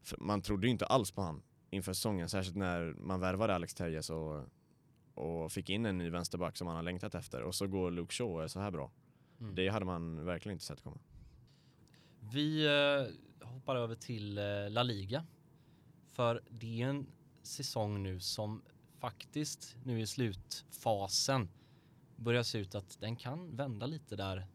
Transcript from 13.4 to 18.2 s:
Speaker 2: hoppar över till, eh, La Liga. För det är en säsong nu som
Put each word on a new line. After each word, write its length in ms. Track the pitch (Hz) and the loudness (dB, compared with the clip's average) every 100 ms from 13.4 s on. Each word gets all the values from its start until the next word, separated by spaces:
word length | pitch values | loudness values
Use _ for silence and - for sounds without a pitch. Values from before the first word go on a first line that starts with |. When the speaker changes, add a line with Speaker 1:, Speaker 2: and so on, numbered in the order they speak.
| 123 | -14
Speaker 2:
hoppar 280 | 127 - 127 | -8 0 2
över 200 | 117 113 | 2 -2
till, 420 | - 113 104 101 | -4 -4 -2 -2
eh, 320 | 101 101 101 | 0 0 2
La 140 | 110 | 4
Liga. 420 | 123 101 98 131 165 - - - - - - - - | 4 2 -2 -2 -4 -14 -20 -20 -20 -20 -20 -20 -14
För 300 | - 120 117 - | 2 4 4 -2
det 320 | 117 113 113 | -10 -4 0
är 60 | 127 | 2
en 200 | 143 139 - - - | 2 -2 -12 -20 -18
säsong 600 | - - 135 120 104 101 | -12 -6 -2 0 2 2
nu 160 | 95 | 0
som 420 | 92 | -2